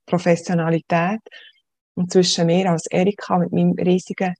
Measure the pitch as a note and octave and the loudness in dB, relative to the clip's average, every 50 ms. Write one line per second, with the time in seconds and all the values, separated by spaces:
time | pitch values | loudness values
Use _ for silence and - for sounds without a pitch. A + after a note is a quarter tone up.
0 | _ - - F3 - F3 E3+ E3+ - - F3+ E3+ D#3+ E3+ E3 D#3+ - _ F3+ E3 | _ -4 -4 -2 2 2 0 0 0 -2 -4 -2 0 0 0 -2 -2 _ -2 0
1 | E3+ F#3 G#3+ A3+ - - - - - - _ _ _ _ _ _ _ _ _ - | 0 -2 -4 -6 -8 -14 -20 -20 -20 -20 _ _ _ _ _ _ _ _ _ -6
2 | F3+ F3 - F#3 F3+ F3 - - E3+ E3 E3+ F#3 F#3+ F#3 E3+ D#3+ - - - - | -6 0 2 2 2 2 0 0 0 2 2 2 2 2 0 -2 -2 -2 0 0
3 | F#3 G3+ G3+ - - - - F3+ E3+ F3 F3 F3 F3 F3 F3+ F3+ F3+ F#3 F3+ F#3 | 2 0 0 -2 -4 -2 0 0 0 0 0 2 2 2 2 2 2 2 2 0
4 | - - G3 - F#3+ F3+ F3+ - | 0 -4 -6 -6 -4 -4 -6 -8